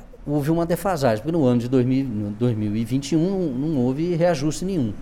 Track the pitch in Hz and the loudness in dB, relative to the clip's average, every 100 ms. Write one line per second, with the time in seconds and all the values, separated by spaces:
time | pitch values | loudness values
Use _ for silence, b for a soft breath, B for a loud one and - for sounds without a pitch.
0 | - - 147 147 143 165 170 170 202 170 | -20 -14 -4 -2 0 0 0 -2 -2 0
1 | 127 107 135 170 127 120 120 131 123 131 | 2 2 0 2 4 2 2 2 2 0
2 | 135 107 104 104 123 107 107 104 117 131 | 0 -4 -4 0 0 0 -2 -2 -2 -2
3 | 139 160 175 196 170 123 151 143 123 135 | 0 0 2 0 -2 -2 -2 0 0 0
4 | 175 165 175 156 151 - 180 196 113 107 | -2 2 2 2 -2 -2 -2 -2 -2 -4